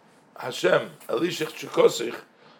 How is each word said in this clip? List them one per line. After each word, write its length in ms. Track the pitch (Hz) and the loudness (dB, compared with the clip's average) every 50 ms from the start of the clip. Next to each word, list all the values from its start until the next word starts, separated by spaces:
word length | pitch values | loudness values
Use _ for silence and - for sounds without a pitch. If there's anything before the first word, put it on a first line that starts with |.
| _ _ _ _ _ _ - | _ _ _ _ _ _ -16
Hashem, 540 | - - 127 120 - - 185 175 143 113 101 - - - | -12 -10 -8 -4 0 2 2 2 2 0 -2 -14 -16 -10
Elishech 500 | - - 120 160 180 151 - - - - | -4 -2 -2 -2 -2 -2 -4 -6 -8 -8
Shukosich, 580 | - - - - - - - - - - - - - - _ _ _ - - - | -12 -12 -4 2 6 6 6 4 2 -6 -6 -8 -10 -14 _ _ _ -20 -20 -20